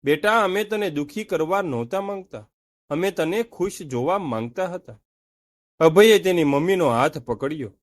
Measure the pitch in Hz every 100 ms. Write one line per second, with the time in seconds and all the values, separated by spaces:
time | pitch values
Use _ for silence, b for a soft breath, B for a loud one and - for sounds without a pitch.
0 | 135 151 202 226 196 190 208 214 208 147
1 | 147 - 214 170 160 190 185 123 117 190
2 | 196 202 185 110 104 _ _ _ _ 147
3 | 190 - 160 202 233 - 180 - 160 123
4 | 135 190 170 113 117 123 185 175 - 113
5 | _ _ _ _ _ _ _ _ 160 160
6 | 220 208 180 175 151 139 165 190 156 117
7 | 143 147 123 110 135 156 117 _